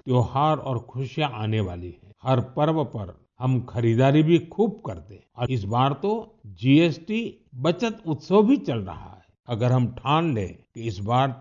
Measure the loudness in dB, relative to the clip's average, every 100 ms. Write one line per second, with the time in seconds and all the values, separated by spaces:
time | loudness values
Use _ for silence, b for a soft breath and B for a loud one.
0 | 0 0 2 0 0 0 -2 -6 -6 -10
1 | -8 -4 -4 -2 -2 0 -2 -6 -12 -14
2 | -20 -10 0 0 0 0 0 0 -2 -6
3 | -10 -14 _ -6 0 0 -2 -2 2 4
4 | 4 4 4 4 2 -2 -2 -2 -10 -12
5 | -14 -20 _ -6 -4 -2 -2 0 0 0
6 | -4 -4 -6 _ -20 -4 4 6 6 0
7 | -4 -4 -4 -10 _ -6 -2 -2 -2 -4
8 | -6 -6 2 4 6 4 0 -4 -6 -10
9 | -14 -20 _ _ -8 -2 2 2 0 -2
10 | -2 0 0 -2 -4 -8 _ -10 -8 -6
11 | -2 0 0 -4